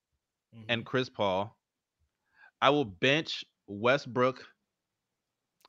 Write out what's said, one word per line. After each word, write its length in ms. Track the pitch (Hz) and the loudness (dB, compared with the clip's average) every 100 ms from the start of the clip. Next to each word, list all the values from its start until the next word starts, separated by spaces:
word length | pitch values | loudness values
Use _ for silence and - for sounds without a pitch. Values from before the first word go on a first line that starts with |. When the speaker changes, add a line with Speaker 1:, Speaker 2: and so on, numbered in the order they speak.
| _ _ _ _ _ | _ _ _ _ _
Speaker 1:
Mm-hmm. 100 | 113 107 | -12 -4
Speaker 2:
and 160 | 117 | -4
Chris 240 | - 131 127 | -2 -4 -4
Paul. 480 | - 101 95 107 - _ _ _ _ _ _ _ _ - - | -4 -2 -2 -4 -12 _ _ _ _ _ _ _ _ -20 0
I 80 | 127 | 2
will 140 | 147 | 4
bench 580 | 117 90 127 147 160 - - _ - | 0 0 2 2 -2 -10 -14 _ -14
Westbrook 800 | 101 117 143 135 120 127 127 - _ _ _ _ _ _ _ _ _ _ _ | -2 2 2 0 0 0 0 -12 _ _ _ _ _ _ _ _ _ _ _